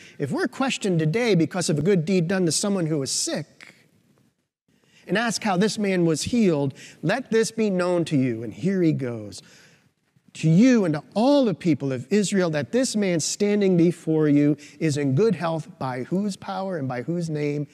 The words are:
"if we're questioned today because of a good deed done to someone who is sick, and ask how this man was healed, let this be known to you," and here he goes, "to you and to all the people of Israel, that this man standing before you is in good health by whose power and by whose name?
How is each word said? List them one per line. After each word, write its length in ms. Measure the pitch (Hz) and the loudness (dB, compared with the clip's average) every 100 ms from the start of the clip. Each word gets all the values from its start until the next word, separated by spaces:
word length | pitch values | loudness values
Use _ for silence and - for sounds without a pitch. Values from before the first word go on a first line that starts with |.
| - - | -14 -10
"if 120 | 139 | -6
we're 180 | 240 381 | -4 -4
questioned 500 | - 180 - 208 170 | -2 -4 -2 -2 0
today 360 | 156 214 240 | 0 0 2
because 340 | 175 156 185 170 | 2 2 -2 -2
of 100 | 147 | 0
a 40 | |
good 240 | 156 190 151 | 2 0 2
deed 220 | 185 165 | 0 0
done 180 | 190 170 | 0 0
to 60 | |
someone 340 | - 208 196 160 | 0 -2 -2 -2
who 160 | 156 | -2
is 80 | 135 | -2
sick, 640 | - - 233 - - - - _ _ _ _ _ _ _ _ _ _ _ _ - | -4 -4 -6 -8 -16 -20 -20 _ _ _ _ _ _ _ _ _ _ _ _ -4
and 120 | 196 | -2
ask 240 | 233 - | -2 -2
how 160 | 214 180 | 0 2
this 200 | 214 - | 0 0
man 280 | 202 185 170 | -2 2 2
was 160 | 151 | 0
healed, 500 | - 240 202 151 139 - - - | -2 2 2 2 -2 -6 -16 -6
let 280 | 151 240 - | -4 -2 0
this 200 | 226 220 | 0 0
be 180 | - 214 | -2 -2
known 380 | 185 175 175 156 | 0 0 0 0
to 100 | 147 | 0
you," 260 | 127 113 | 0 -2
and 120 | 113 | -8
here 260 | 101 175 196 | -6 -2 2
he 100 | 165 | 2
goes, 520 | 139 127 113 104 92 - - - _ _ _ _ _ _ | 0 -4 -8 -12 -16 -20 -20 -20 _ _ _ _ _ _
"to 160 | - 160 | -4 2
you 380 | 165 262 240 180 | 6 6 4 2
and 80 | |
to 100 | 147 - | -2 -4
all 320 | 202 254 285 | 0 2 4
the 80 | 240 | 2
people 400 | 170 175 147 139 | 0 0 0 -2
of 180 | 131 135 | -4 0
Israel, 380 | 202 196 196 175 | 0 2 0 0
that 240 | 151 139 | -2 -2
this 240 | 233 269 214 | 0 0 0
man 240 | 196 170 | 0 0
standing 560 | - - 202 208 196 175 | -2 -2 0 2 4 4
before 500 | 170 160 - 156 151 | 4 2 0 2 4
you 300 | 143 147 151 - - | 4 4 0 -6 -4
is 180 | 160 147 | -2 0
in 180 | 143 | 0
good 200 | 131 226 | 2 2
health 440 | 170 165 160 - - | 0 -2 -4 -8 -8
by 260 | 131 127 | -6 -6
whose 320 | 120 175 208 190 | -4 -4 -4 -6
power 420 | - 190 190 170 | -8 -8 -6 -6
and 100 | 131 | -4
by 140 | 123 | -6
whose 260 | 120 170 165 | -4 -4 -4
name? 380 | 151 147 147 143 | -4 -2 -4 -6